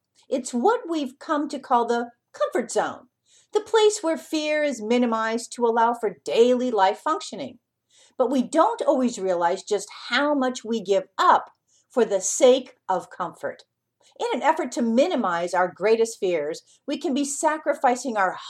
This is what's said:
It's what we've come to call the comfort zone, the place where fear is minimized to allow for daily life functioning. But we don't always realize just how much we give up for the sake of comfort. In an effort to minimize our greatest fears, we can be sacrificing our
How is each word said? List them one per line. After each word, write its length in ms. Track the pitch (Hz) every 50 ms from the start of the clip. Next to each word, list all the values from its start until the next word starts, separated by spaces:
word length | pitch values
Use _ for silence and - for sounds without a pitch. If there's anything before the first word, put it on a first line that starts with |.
| _ _ _ _ _ -
It's 240 | - 277 254 - -
what 340 | 240 240 403 480 494 494 330
we've 300 | 330 311 285 247 - -
come 320 | - 320 311 285 302 294
to 80 | 302 254
call 260 | - - 254 240 233
the 280 | 233 240 233 240 240 - _ _ _
comfort 380 | - - 605 - - 262 214 -
zone, 380 | - 208 165 139 110 - - _ _ _ _ _ _ _ _ _
the 80 | - 415
place 380 | - - - 440 427 427 415 -
where 160 | - 330 320
fear 460 | 247 - - 320 311 302 302 302 302
is 180 | 294 285 254 214
minimized 720 | 208 214 240 247 247 240 226 220 220 220 226 233 - -
to 140 | - 240 240
allow 260 | 233 226 233 226 233
for 240 | 240 240 233 196 175 - -
daily 460 | 147 151 214 240 247 254 240 254 247
life 260 | 226 202 190 196 -
functioning. 640 | - - 302 320 392 - - 240 190 139 123 - - _ _ _ _ _ _ _ _ _ _ _
But 140 | - 254 240
we 120 | 285 262
don't 380 | 247 - - 320 339 453 466 403
always 380 | - - 311 262 254 233 - 202
realize 440 | 185 185 175 170 175 170 185 185
just 260 | - - 208 190 190 - - - - -
how 260 | 240 262 285 294 302
much 300 | 277 254 254 247 - -
we 160 | 214 233 220
give 240 | 180 180 196 190 185 - _ -
up 320 | 370 349 233 - - - _ _ _ _ _ _ _ _
for 160 | - 254 226
the 160 | 185 196 185
sake 540 | 185 - - - - 247 254 285 262 - - _ _ -
of 220 | 190 175 - -
comfort. 540 | - - 180 165 160 - - 135 - - - _ _ _ _ _ _ _ _ _ _ -
In 100 | 427 -
an 100 | - 247
effort 300 | 254 285 320 - 311 254
to 100 | - 302
minimize 680 | 240 226 226 247 302 370 359 262 208 185 170 170 175 175
our 160 | - 180 185 175
greatest 500 | - - 180 214 226 226 226 226 - -
fears, 440 | 208 185 175 156 143 151 170 - - _ _ _ _
we 100 | - 294
can 160 | 285 - 339
be 140 | 247 285 285
sacrificing 880 | 277 - - 330 302 311 311 - 311 320 - - 254 247 247 - 277 220
our 180 | 208 190 196 - - -